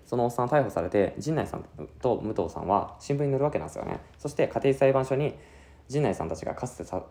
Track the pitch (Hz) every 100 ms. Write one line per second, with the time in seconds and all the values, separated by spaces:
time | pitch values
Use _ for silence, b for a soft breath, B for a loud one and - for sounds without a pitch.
0 | - 123 120 120 123 151 113 95 87 104
1 | 95 - 120 156 98 - - - - -
2 | 127 110 107 104 85 - 80 98 - -
3 | - 143 143 131 147 - 78 - - -
4 | B - 147 - 147 - 139 135 135 131
5 | 127 135 147 B B B B B - 139
6 | 131 - 80 80 - - 123 - - 92
7 | -